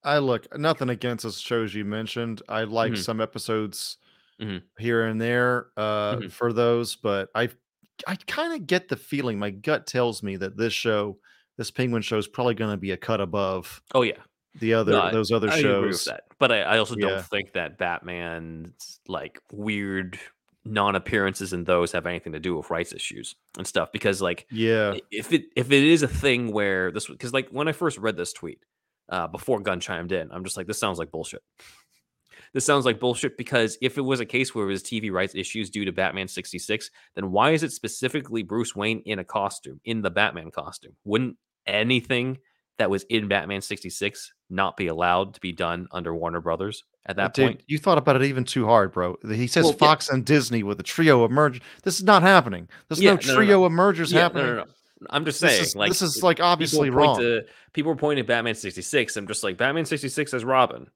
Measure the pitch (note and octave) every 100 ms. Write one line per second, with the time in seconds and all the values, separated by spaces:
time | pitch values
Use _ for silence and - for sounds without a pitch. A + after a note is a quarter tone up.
0 | C#3+ D3 C3+ A#2 - - D#3 D#3 B2+ A#2
1 | B2 A#2 A#2 F#2+ - A#2 A2 G2+ G#2 G#2+
2 | A2 A#2+ A#2 G#2+ - G#2+ A2 A2+ A2+ A2
3 | F#2 A2 A2 A2 - A2 G#2+ - - -
4 | _ _ _ _ A2 F#2 _ - A#2 A#2
5 | A2+ A2 A#2 B2 B2 B2 - - G#2+ G#2+
6 | G#2 A2 G2 - A#2+ A2+ A#2+ A#2+ A2+ -
7 | A2 G2+ F#2+ - A#2+ - _ _ _ -
8 | - F#3+ - - E4 D#4 D3+ F3+ F3+ C3+
9 | - C#3 B2+ G#2 G#2 G2 B2+ D3 - B2+
10 | A#2+ G#2+ G#2 F#2+ F#2+ F#2+ A2+ - A#2 G#2+
11 | G#2 G2 _ _ _ - A2+ - B2+ A#2
12 | G#2 A2 G2+ - B2 G#2 A2 G2+ F#2+ F#2
13 | - A2 F#2+ G2+ F#2+ F#2 - - _ C3
14 | A#2+ - - _ _ - A2+ A2+ A2 A#2
15 | F2+ A2 G#2 A2+ G#2 D#3+ G#2+ G2 G2 F2+
16 | - - _ _ C3 A2+ F2 A2 G#2 A2+
17 | G2+ F#2+ F2+ G2+ F#2+ F#2+ D#2+ - F2+ F2
18 | F2 F2 E2+ E2 E2 D#2+ E2+ _ - -
19 | - E2+ D#2 - _ G#2 G#2 G#2 G2 F#2+
20 | F#2 - - _ _ _ A2 G#2 G2+ F#2+
21 | - A2 G2 - F#2+ F2+ F2 F2+ F2 F2
22 | E2+ F2 - D#2 F2+ E2 - E2 F2 -
23 | - - - - _ - F#2+ - D#2+ G#2
24 | G#2+ F#2+ F#2 F2 - A2 A2+ A2 G#2 G2+
25 | - G#2 A#2+ D#3+ - - B2 C#3 D3 E3
26 | C#3 - C#3 B2 A#2 G#2 G2+ F#2 F#2 F#2+
27 | - - B2 C3 C3 C3 D#3 D3 E3+ F#2+
28 | A2 F2+ F2 - E2 - _ _ _ _
29 | - F2+ E2+ - - A2+ G2+ F2+ - F2
30 | F2 F#2 D#2+ F2+ F#2 - F#2 G#2 G#2+ F2
31 | D#2 D#2+ D#2+ - _ _ - - _ _
32 | _ _ _ - - C3+ C#3 C#3+ B2+ A2
33 | B2 A#2+ G2+ - A#2 B2+ A2+ - B2+ C#3
34 | C3+ C3 A#2 B2+ C3 A#2 G2+ F#2+ - A2
35 | G#2+ F#2 F#2+ F#2+ F#2 A2 G2 G#2 G2 F2+
36 | F#2+ F#2 F#2 - - F2 - G#2+ - _
37 | _ - F#2+ F#2+ C3 D#3+ D3+ - A2 -
38 | B2+ D3+ B2+ A2+ F2 A2 A2+ G#2 G#2+ A2
39 | - G2+ F2+ G#2+ G2 - - C#2+ A2+ A2+
40 | G2 F2+ G#2 F2 D#2+ - F#2 - - _
41 | G2+ G#2+ B2+ - _ _ - G#2 A2+ B2+
42 | - B2 B2+ C3 _ _ _ - G2+ G2
43 | - A2+ G#2 G2 E2 G2 - G#2 F2+ -
44 | G2+ - - _ _ F#2 F#2+ - F2 D#2+
45 | F2 F2+ G2 - F#2 E2+ F2 F2 F2+ F2+
46 | E2+ E2 E2+ E2+ E2+ E2 G2 G#2+ _ _
47 | - G2 G2 - C3+ - - D3 G3 D#3+
48 | D3 B2+ C#3 C3 B2+ C3+ A2 A2+ G2 F#2
49 | F2+ F2 A2 G#2+ B2 E3+ E3 D3 D3+ D3+
50 | - C3 A#2+ D3 A2+ A#2 G2+ G2+ - -
51 | D#3+ B2+ A2+ C3+ D3+ B2+ - - F#3+ F3
52 | F#3+ G3 F3+ F#3+ B2 F2+ E2+ - _ D#3+
53 | G3+ F#3+ C#3 C3+ G#3 G3 F3+ E3 G3 E3
54 | D#3+ E3+ F3 - C3 A#2 - _ _ _
55 | - C#3+ D#3 C#3 E3 B2+ E3 G2+ G#2 -
56 | F3 C#3+ F3+ D#3 F3 E3+ D#3+ D3+ C#3+ B2+
57 | D3 A#2+ A#2+ A2+ - - _ - D3+ C#3+
58 | D3+ C#3+ A2+ A#2 A#2 G#2+ G2 F#2 - C#3+
59 | A2 G#2+ G2 G#2 G#2 F2+ B2+ D#3+ D#3 D3+
60 | C#3 - C#3+ B2+ A#2 C3 A#2+ A#2+ -